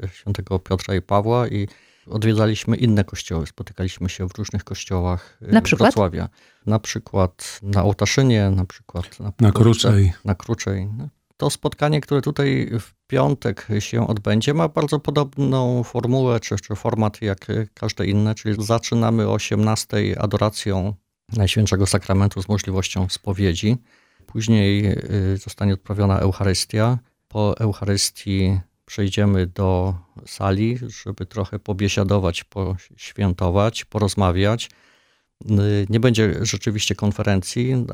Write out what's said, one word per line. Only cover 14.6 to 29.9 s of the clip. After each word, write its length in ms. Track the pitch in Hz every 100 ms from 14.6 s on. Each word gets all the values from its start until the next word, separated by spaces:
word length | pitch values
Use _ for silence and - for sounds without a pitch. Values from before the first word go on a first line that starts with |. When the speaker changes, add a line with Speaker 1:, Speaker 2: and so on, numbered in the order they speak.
| 160
Speaker 1:
bardzo 320 | - 151 147
podobną 840 | - 147 139 139 139 131 123 123
formułę 580 | 120 123 120 131 127 117
czy, 160 | - 107
czy 180 | -
format 480 | 104 110 110 107 -
jak 240 | 107 95 - 104 104
każde 320 | - 110 - 98
inne, 280 | 101 107
czyli 300 | 110 110 104
zaczynamy 640 | 104 117 - 117 113 113 104
o 40 |
osiemnastej 840 | 107 - 104 110 110 - 104 101 95
adoracją 760 | 104 104 110 - 104 95 95 104 _ _ -
Najświętszego 540 | 113 95 110 104 98 98
Sakramentu 560 | 101 - 95 98 -
z 60 | 95
możliwością 600 | 104 - 95 - 98 92
spowiedzi. 680 | - - 95 98 82 104 123 _ _ _ _ -
Później, 600 | 117 110 110 98 101 104
y, 500 | - - 104 95 98
zostanie 380 | - - 101
odprawiona 440 | 95 - 101 101 95
Eucharystia. 800 | 98 - 98 90 - 110 113 123 - _ _
Po 300 | 110 104 -
Eucharystii 1040 | 110 - 104 101 - - 101 98 95 98 - _ -
przejdziemy 600 | - 101 107 101 95 90
do 480 | 90 95 92 92